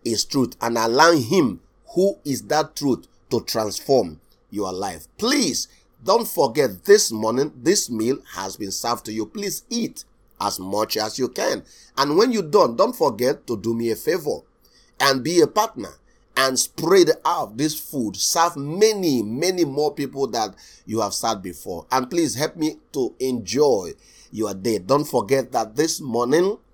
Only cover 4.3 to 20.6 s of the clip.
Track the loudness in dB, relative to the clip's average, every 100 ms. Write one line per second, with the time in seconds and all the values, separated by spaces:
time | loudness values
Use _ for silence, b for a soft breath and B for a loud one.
4.3 | _ _ -6 -6 -4 -8 -10 -16 -6 -2
5.3 | 0 0 -4 -8 b b _ 0 0 0
6.3 | 0 0 2 0 -2 4 6 6 -2 -2
7.3 | 0 -2 -2 0 0 -2 -2 -2 -2 -8
8.3 | -12 -10 -10 -10 -6 -4 -4 -6 -8 -6
9.3 | -6 -8 -8 _ -6 -6 -8 -20 _ _
10.3 | _ -6 -6 -4 -2 -2 -2 -4 -2 -4
11.3 | -2 -2 -4 b b b -2 2 4 4
12.3 | 2 2 4 4 4 0 2 0 2 0
13.3 | -2 -4 -4 -2 -2 -2 -2 -2 -2 -2
14.3 | -6 _ _ b b b b 2 2 2
15.3 | 4 4 4 0 -4 -14 -16 _ _ _
16.3 | 0 0 0 -4 -4 4 6 6 2 0
17.3 | -2 -4 -4 -4 -4 -8 -4 -4 -4 -2
18.3 | 2 0 0 -8 4 4 4 0 0 0
19.3 | -2 -2 0 0 0 -2 -2 -8 -4 -2
20.3 | -2 -4 -8